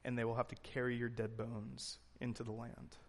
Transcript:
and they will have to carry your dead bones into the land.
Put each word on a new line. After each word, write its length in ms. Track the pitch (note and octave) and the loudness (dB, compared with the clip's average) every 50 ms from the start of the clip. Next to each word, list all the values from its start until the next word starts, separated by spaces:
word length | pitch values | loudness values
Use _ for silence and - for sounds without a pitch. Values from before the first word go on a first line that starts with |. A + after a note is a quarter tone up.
| - | 2
and 120 | C3 B2 | 2 2
they 100 | A#2+ A2+ | 4 4
will 100 | A2+ A2+ | 4 4
have 140 | B2 B2 - | 4 2 2
to 60 | - | 0
carry 380 | G#2+ - - - C3+ B2 B2 B2 | -8 -10 -2 0 4 4 4 4
your 140 | A#2+ A#2+ A#2 | 4 2 2
dead 280 | A#2+ A2+ A2 G#2+ A2+ | 2 2 0 0 0
bones 600 | A2+ A2 A#2 A#2 G#2+ G#2 B2 B2+ B2 - - - - - - - - | -2 -2 -2 -2 -2 -4 -4 -6 -6 -6 -6 -6 -8 -12 -20 -8 -2
into 220 | B2 A#2+ A2 - B2 | 0 0 0 0 -2
the 80 | A2+ | -2
land. 460 | G#2+ A2+ A#2 A#2+ - - - - - - - | -2 -4 -4 -6 -8 -8 -10 -12 -12 -16 -16